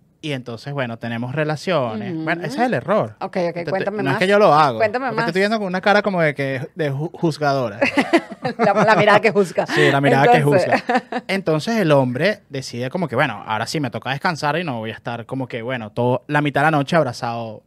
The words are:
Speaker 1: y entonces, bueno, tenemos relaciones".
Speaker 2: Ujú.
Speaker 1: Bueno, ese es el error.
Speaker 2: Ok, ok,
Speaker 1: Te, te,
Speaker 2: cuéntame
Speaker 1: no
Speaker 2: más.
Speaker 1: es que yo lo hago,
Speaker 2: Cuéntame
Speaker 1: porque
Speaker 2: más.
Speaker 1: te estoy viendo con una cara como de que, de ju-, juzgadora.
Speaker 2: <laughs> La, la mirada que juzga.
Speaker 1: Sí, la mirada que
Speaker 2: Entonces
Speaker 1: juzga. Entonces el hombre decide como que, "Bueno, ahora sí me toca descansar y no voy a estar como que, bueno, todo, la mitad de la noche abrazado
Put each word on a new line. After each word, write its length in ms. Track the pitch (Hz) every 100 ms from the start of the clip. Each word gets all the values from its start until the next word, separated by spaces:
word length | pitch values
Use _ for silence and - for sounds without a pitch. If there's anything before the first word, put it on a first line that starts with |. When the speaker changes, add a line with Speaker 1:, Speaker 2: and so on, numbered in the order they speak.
| _ _
Speaker 1:
y 100 | 156
entonces, 420 | 135 120 120 -
bueno, 240 | 143 123 113
tenemos 380 | 117 117 123 143
relaciones". 800 | 151 151 - 165 120 110 - 160
Speaker 2:
Ujú. 80 |
Speaker 1:
Bueno, 180 | 160 170
ese 140 | - 226
es 40 | 254
el 80 |
error. 420 | 156 143 202 113 -
Speaker 2:
Ok, 180 | 190 190 170
ok, 40 |
Speaker 1:
Te, 100 | 170 170
te, 40 |
Speaker 2:
cuéntame 280 | 190 196 208
Speaker 1:
no 60 | 185
Speaker 2:
más. 80 |
Speaker 1:
es 60 | 135
que 80 | 185
yo 120 | 202
lo 140 | 202
hago, 240 | 151 147 113
Speaker 2:
Cuéntame 260 | 220 233 262
Speaker 1:
porque 80 | 220
Speaker 2:
más. 80 | 233
Speaker 1:
te 40 |
estoy 100 | 185
viendo 160 | 202 226
con 80 | 196
una 140 | 185
cara 200 | 208 208
como 180 | 208 185
de 120 | 156
que, 340 | 139 135 131 151
de 180 | - 147
ju-, 200 | 135 165
juzgadora. 680 | - 170 147 147 139 117 110 269
Speaker 2:
<laughs> 40 | - - 339 - - 262 -
La, 120 | 208
la 220 | 196 208 214
mirada 240 | 208 208
que 120 | 214
juzga. 340 | 190 185 - -
Speaker 1:
Sí, 260 | 320 143
la 80 | 139
mirada 320 | 139 - -
que 60 | 240
Speaker 2:
Entonces 340 | - 214 - -
Speaker 1:
juzga. 420 | - 247 - 233 -
Entonces 480 | 190 - 156 226 226
el 120 | 170
hombre 520 | 139 127 123 180 214 _
decide 420 | 135 - 120 127
como 200 | 180 165
que, 60 | 117
"Bueno, 280 | 156 101 -
ahora 220 | 110 113
sí 140 | 160
me 80 | 135
toca 220 | 107 120
descansar 460 | 139 185 151 147 156
y 60 |
no 140 | 175 120
voy 120 | 110
a 20 |
estar 320 | 104 - 117 113
como 220 | 135 127
que, 140 | 120
bueno, 280 | 113 127 107
todo, 320 | - 123 123 -
la 140 | 147
mitad 200 | 147 139
de 40 | 151
la 40 |
noche 240 | 151 139 170
abrazado 680 | 131 117 120 117 113 107